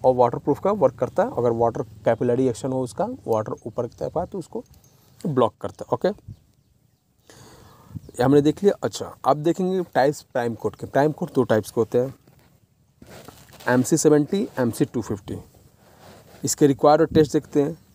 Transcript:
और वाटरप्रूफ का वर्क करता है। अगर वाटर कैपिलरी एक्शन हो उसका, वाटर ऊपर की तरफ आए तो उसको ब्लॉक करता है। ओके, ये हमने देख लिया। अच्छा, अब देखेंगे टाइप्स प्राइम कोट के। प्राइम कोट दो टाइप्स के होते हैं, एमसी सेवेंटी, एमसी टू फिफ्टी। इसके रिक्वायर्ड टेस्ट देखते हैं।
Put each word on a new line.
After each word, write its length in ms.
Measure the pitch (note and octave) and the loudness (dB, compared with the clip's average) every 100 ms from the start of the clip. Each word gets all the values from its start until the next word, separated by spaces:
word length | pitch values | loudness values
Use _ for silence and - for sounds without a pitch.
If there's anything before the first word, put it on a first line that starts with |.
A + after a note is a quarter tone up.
| C3 | 2
और 80 | B2 | 4
वाटरप्रूफ 440 | A#2+ - - C#3 | 2 2 -2 -2
का 80 | F#3+ | -2
वर्क 220 | G#3 C3 - | 2 0 0
करता 280 | B2 - | -4 -2
है। 80 | A3+ F#3 | -2 0
अगर 140 | A#2+ | 0
वाटर 300 | A#2 A#2 A2+ C3 - - | 2 0 -2 -12 -4 -2
कैपिलरी 420 | A2+ B2+ A#2+ C3 | 0 0 0 0
एक्शन 240 | A2+ C3+ | -2 -6
हो 100 | C3 | -6
उसका, 220 | B2+ - G#3 B3+ - | -6 -6 -8 -8 -4
वाटर 260 | A2 A2+ - A#2 | -4 -4 -10 -10
ऊपर 220 | A2+ A#2 | -8 -10
की 80 | - | -8
तरफ 180 | C#3+ - | -8 -6
आए 80 | F3 | -8
तो 140 | G3 | -10
उसको 240 | - A3+ - - _ _ _ _ | -12 -14 -16 -20 _ _ _ _
ब्लॉक 320 | F#3 B2+ A2+ _ | -4 0 0 _
करता 240 | G#2 - - | -14 -14 -8
है। 80 | |
ओके, 140 | A#2+ F#3 G#3 - - _ _ _ _ _ _ _ _ _ - - - - - - - - | -2 -2 -4 -16 -20 _ _ _ _ _ _ _ _ _ -20 -20 -20 -20 -20 -18 -18 -16
ये 140 | - | -2
हमने 180 | B2+ D3 | 4 4
देख 220 | C#3+ - | 4 0
लिया। 100 | G3+ - | -2 0
अच्छा, 220 | A#2+ - E2+ - B2+ | -6 -8 -14 -4 -2
अब 120 | C#3+ | 0
देखेंगे 460 | D#3 E3 F#3 F#3+ F3 | 0 0 -2 -2 -2
टाइप्स 280 | - C#3 D3 - | 0 0 0 -6
प्राइम 220 | B2+ A#2+ A2 | -4 -4 -4
कोट 200 | G#2+ - | -8 -8
के। 100 | A2 | -2
प्राइम 260 | C3+ D3+ | 2 2
कोट 220 | D3 F3 - | 0 -4 -2
दो 80 | |
टाइप्स 280 | A#2+ A2 - | 2 2 0
के 80 | - | -4
होते 180 | A2 B2 | 0 0
हैं, 140 | C3 - _ _ _ _ _ _ _ _ - - - - - - A#2 | -2 -8 _ _ _ _ _ _ _ _ -20 -20 -20 -20 -20 -8 0
एमसी 280 | B2 B2+ D#3+ | 0 2 2
सेवेंटी, 500 | D#3 D3+ D3 G3 B3 - | 4 2 2 -4 -4 -4
एमसी 260 | A#2+ - C#3+ | -4 -2 -4
टू 160 | B2 | -4
फिफ्टी। 360 | G#2 G2+ - F#2+ - _ _ _ _ _ - - - - | -8 -10 -10 -14 -14 _ _ _ _ _ -20 -20 -20 -10
इसके 240 | C3+ - D3 | -8 2 2
रिक्वायर्ड 460 | C3 D3 D#3 D#3+ | 4 4 4 4
टेस्ट 200 | D#3+ D3 | 4 2
देखते 300 | D#3 - D3 | 0 -2 -2
हैं। 140 | C#3+ E3 _ | -2 -6 _